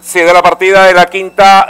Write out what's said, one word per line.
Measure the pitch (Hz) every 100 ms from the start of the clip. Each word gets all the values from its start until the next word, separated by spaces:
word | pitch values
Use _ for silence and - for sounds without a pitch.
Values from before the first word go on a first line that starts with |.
Se | - 185
da | 170
la | 180
partida | 175 170 190 196
de | 190
la | 180 175
quinta | 190 190 180 196 196 196